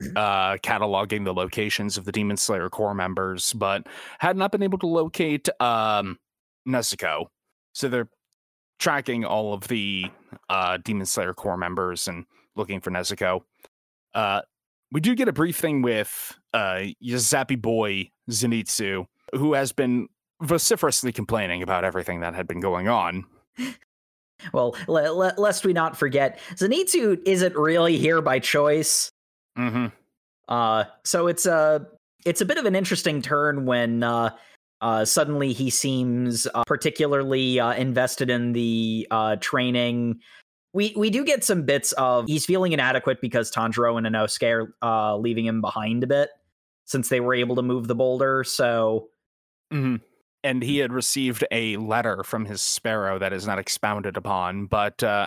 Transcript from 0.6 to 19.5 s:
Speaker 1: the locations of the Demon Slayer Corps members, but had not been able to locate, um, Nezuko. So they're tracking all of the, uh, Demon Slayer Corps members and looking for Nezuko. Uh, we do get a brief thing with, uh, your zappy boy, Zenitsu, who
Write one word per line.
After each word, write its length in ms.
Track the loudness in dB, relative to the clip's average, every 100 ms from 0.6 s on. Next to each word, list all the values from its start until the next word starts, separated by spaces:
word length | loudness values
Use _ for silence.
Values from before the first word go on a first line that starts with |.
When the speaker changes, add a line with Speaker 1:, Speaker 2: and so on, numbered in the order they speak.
| -2 0 0 0 0 -2 -2
Speaker 1:
the 80 |
locations 640 | -2 -4 -4 -4 -4 -4 -6
of 80 | -4
the 60 |
Demon 260 | -2 -2 -2
Slayer 320 | -2 -2 -4
Corps 240 | -2 -2 -2
members, 580 | -2 -2 -4 -4 -4
but 320 | -2 0 -2 -4 -16 -18 -2
had 180 | 0 2
not 140 | 0
been 120 | 0
able 140 | 0 -2
to 80 | 0
locate, 640 | 0 0 -2 -2 0 -2 0
um, 560 | 2 2 2 0 -2 -8 _ _ _ _ -4
Nezuko. 580 | -2 -2 -2 -4 -4 -6 _ _ _ _
So 160 | -6 -2
they're 200 | -2 -4 _ _ _ _ _ _ -4
tracking 460 | 0 0 -2 -2 0
all 280 | -2 -2
of 140 | -4 -4
the, 380 | -4 -2 -4 -6 -10 _ -16 -4
uh, 280 | -2 0 -2
Demon 280 | -4 -4 -2
Slayer 280 | -2 -4
Corps 240 | -4 -4 -2
members 500 | -2 -2 -4 -4 -6
and 180 | -8 -14 _ _ -8
looking 240 | -6 -6
for 120 | -4
Nezuko. 500 | -4 -4 -2 -2 -2 -6 _ -20 _ _ _ _
Uh, 280 | -2 0 0 -4 _ _ _ -8
we 100 | -2
do 140 | 0 2
get 120 | 0
a 60 |
brief 240 | 2 0 0
thing 240 | 0 2
with, 560 | 2 0 -2 -6 -12 -16 _
uh, 300 | -2 0 -2 -4 -8
your 180 | -6 -2
zappy 400 | 2 0 0 -2
boy, 480 | 0 0 0 -2 -6 _ -8
Zenitsu, 760 | -2 0 0 -2 -4 -2 -4 -6 _ -8
who 200 | -2 2